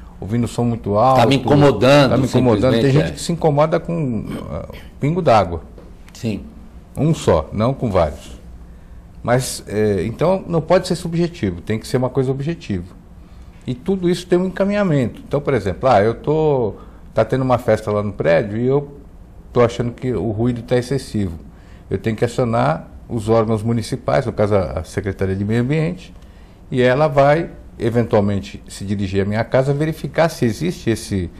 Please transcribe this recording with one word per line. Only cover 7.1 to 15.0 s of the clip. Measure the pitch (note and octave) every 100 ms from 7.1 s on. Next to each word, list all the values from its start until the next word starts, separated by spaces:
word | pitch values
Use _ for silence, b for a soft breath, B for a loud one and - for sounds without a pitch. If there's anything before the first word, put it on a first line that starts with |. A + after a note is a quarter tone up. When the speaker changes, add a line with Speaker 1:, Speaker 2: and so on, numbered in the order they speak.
Speaker 1:
só, | D#3 - E2 C#2+
não | - A2+ C#3
com | B2+
vários. | F#2 D#2 - - - - - b b b b b -
Mas, | G#2 B2+ C3 - -
é, | G#2 G#2+ G2 E2+
então, | A#2 D#3 F#3+ -
não | E3
pode | - F#3 F#3
ser | F3
subjetivo, | E3+ E3 E3+ - G#2 E2+
tem | D#2+ A2
que | -
ser | B2+
uma | B2+
coisa | C3+ C3
objetiva. | C3+ C#3+ E3+ - F#2+ F2 - - - b b b b -
E |
tudo | B2 - G3 F3
isso | F3 -
tem | F3+
um | F#3
encaminhamento. | F3+ G3 G3+ G3 C#3+